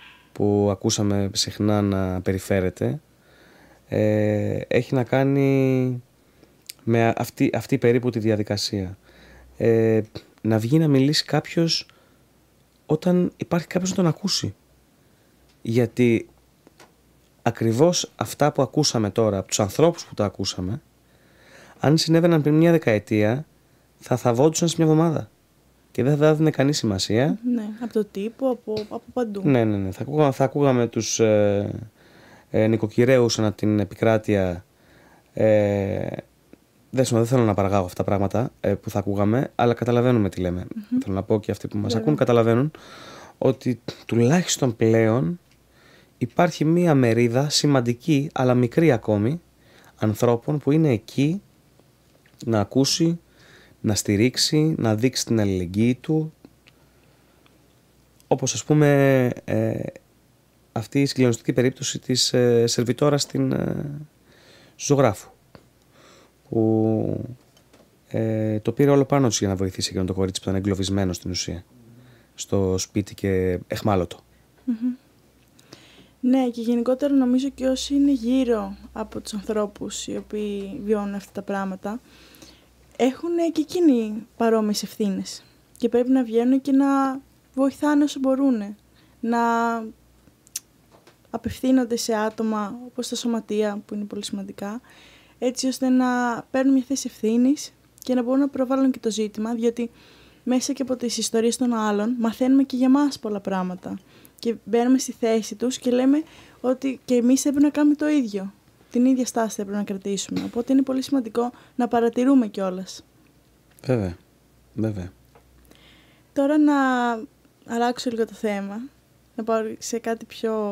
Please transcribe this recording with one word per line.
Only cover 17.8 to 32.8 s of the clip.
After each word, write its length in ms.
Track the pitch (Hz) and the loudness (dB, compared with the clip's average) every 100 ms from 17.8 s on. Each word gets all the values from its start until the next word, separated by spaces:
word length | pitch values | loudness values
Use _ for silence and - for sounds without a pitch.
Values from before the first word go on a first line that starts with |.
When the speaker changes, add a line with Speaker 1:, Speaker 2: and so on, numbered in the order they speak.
| 170 175 - - | 2 2 -6 -8
Speaker 1:
αυτά 360 | 110 - 147 | -8 -2 0
που 100 | 147 | 0
ακούσαμε 480 | 127 - - 120 104 | 0 0 0 0 -2
τώρα 280 | 107 110 98 | 0 0 0
από 100 | - | -4
τους 120 | - | -2
ανθρώπους 460 | 101 - 165 170 - | -2 4 2 2 -8
που 80 | |
τα 120 | - 104 | -4 -4
ακούσαμε, 560 | - 98 - 92 131 - _ _ _ _ _ _ - - - | -2 -8 -6 -6 -8 -12 _ _ _ _ _ _ -20 -20 -2
αν 180 | 131 160 | 2 2
συνέβαιναν 440 | 156 165 175 160 | 2 2 4 2
πριν 140 | 147 156 | 2 4
μια 160 | 170 | 4
δεκαετία, 720 | 165 131 107 - 107 104 131 - _ _ _ _ _ | 4 2 0 0 0 2 0 -6 _ _ _ _ _
θα 180 | - 123 | -4 -2
θαβόντουσαν 500 | 127 117 156 156 170 | 0 4 2 2 -2
σε 80 | 156 | 2
μια 140 | 160 | 2
εβδομάδα. 380 | 156 165 151 - _ _ _ _ _ _ | 4 2 -2 -6 _ _ _ _ _ _
Και 120 | - | -2
δεν 140 | 123 147 | 0 4
θα 180 | 151 156 | 4 4
δίνει 160 | 156 | 2
κανείς 260 | 147 139 147 | 2 0 0
σημασία. 640 | 117 95 - 107 147 208 247 | -2 -2 0 0 0 -2 -4
Speaker 2:
Ναι, 100 | 240 214 220 | -4 -6 -10
από 120 | 240 | -6
το 120 | 220 208 | -4 -4
τύπο, 440 | 196 214 - 262 | -6 -8 -4 -4
από, 240 | 240 - 214 214 | -4 -6 -8 -8
από 140 | 220 - | -12 -10
παντού. 280 | 247 233 196 | -6 -6 -2
Speaker 1:
Ναι, 200 | 180 127 | 0 2
ναι, 140 | 110 101 | 2 -2
ναι. 140 | 98 | -6
Θα 100 | - | -8
ακούγα-, 300 | 127 151 147 | -4 0 0
θα 120 | 127 | 2
ακούγαμε 440 | 135 147 143 123 117 | -2 2 2 2 0
τους, 320 | 117 104 - | -2 -4 0
ε, 500 | 113 107 104 101 101 - 110 _ _ - - - _ | 2 4 2 0 -2 -6 -12 _ _ -20 -20 -20 _
ε, 180 | 107 110 | 0 2
νοικοκυρέους 720 | 113 | 2